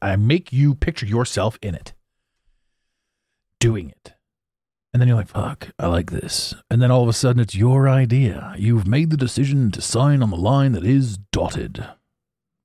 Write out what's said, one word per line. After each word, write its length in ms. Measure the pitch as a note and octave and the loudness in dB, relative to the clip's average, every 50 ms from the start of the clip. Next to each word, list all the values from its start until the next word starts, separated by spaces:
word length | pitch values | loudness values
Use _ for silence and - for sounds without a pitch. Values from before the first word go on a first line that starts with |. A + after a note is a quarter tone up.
I 140 | - G2+ G2 | -4 -2 0
make 340 | G2+ G#2+ A#2 D3+ F3+ - - | 0 2 2 2 0 -2 -2
you 240 | B2+ C3 C#3+ D3 C3+ | 0 2 2 2 2
picture 300 | - - F3 D#3+ - - | 0 -2 -4 -4 -6 -6
yourself 520 | G2+ G#2+ A#2 B2+ - - G2+ G2 A2+ - - | -4 -2 -2 -2 -2 -4 -4 -4 -4 -4 -6
in 120 | - G2+ E2 | -10 -10 -10
it, 200 | - - - - _ _ _ _ _ _ _ _ _ _ _ _ _ _ _ _ _ _ _ _ _ _ _ _ _ _ _ _ _ _ _ _ - | -10 -14 -18 -20 _ _ _ _ _ _ _ _ _ _ _ _ _ _ _ _ _ _ _ _ _ _ _ _ _ _ _ _ _ _ _ _ -2
doing 300 | - A#2 A2 G2+ E2 C#2+ | 0 0 0 -2 -6 -12
it. 240 | - _ - - _ _ _ _ _ _ _ _ _ _ _ _ _ _ _ _ - | -18 _ -20 -20 _ _ _ _ _ _ _ _ _ _ _ _ _ _ _ _ 0
And 60 | B2 | 2
then 80 | B2 | 4
you're 80 | B2 A#2+ | 4 4
like, 120 | A2 G2 - | 2 0 -4
"Fuck, 400 | - G#2 G2 - D3 - - - - - | -6 -6 -6 -6 -8 -12 -16 -18 -10 -6
I 80 | - | -4
like 240 | F2 F2 E2+ D#2+ - | -2 0 -2 -2 -4
this." 420 | - - - - - - - - - - _ - | -6 -8 -8 -6 -6 -6 -6 -8 -12 -14 _ -2
And 120 | A#2 A#2 | 2 2
then 100 | B2 B2 | 4 4
all 120 | B2+ B2+ A#2+ | 4 4 4
of 60 | A#2 | 2
a 40 | A2 | 0
sudden, 280 | - - B2+ B2 A#2+ | 2 2 2 2 2
it's 140 | A2+ G#2 - | 0 0 0
your 320 | G2 A2+ B2 C3 C3+ C3+ | 0 2 4 4 4 4
idea. 680 | C3+ C3 C3+ C3 A2+ B2 C3+ C3+ G#2+ - C#2 - F#2 G2 | 4 4 4 2 2 2 2 2 0 -2 -4 -12 -12 -6
You've 280 | - G2+ A2+ A#2 A2 F#2 | -2 0 2 2 2 2
made 240 | F#2+ A#2+ D3 E3 D#3+ | 0 0 0 0 0
the 80 | D#3+ | 0
decision 540 | C#3+ C3 A#2 - A#2+ C#3 C3+ C#3+ C#3 B2+ G#2 | -2 -2 -2 0 -2 0 0 2 0 0 0
to 100 | F2+ - | -2 -4
sign 400 | - - - A2+ C3+ D3 C#3+ C3+ | -8 -4 -2 0 2 2 2 2
on 80 | B2 G#2+ | 2 0
the 60 | F2+ | -2
line 380 | E2+ F2+ A2 C3+ C#3 C#3 C3+ A#2 | 0 0 2 2 2 2 2 0
that 100 | - E2+ | 0 0
is 320 | A2 C3+ C#3 C3 A#2 G2 | 2 2 2 0 -2 -4
dotted. 680 | G2+ G2+ - - - D2+ - - D#2 - - G2 - A2 - - _ _ _ _ _ _ _ _ _ _ _ _ _ | -10 -10 -8 -6 -4 -4 -4 -6 -8 -8 -10 -10 -14 -14 -14 -16 _ _ _ _ _ _ _ _ _ _ _ _ _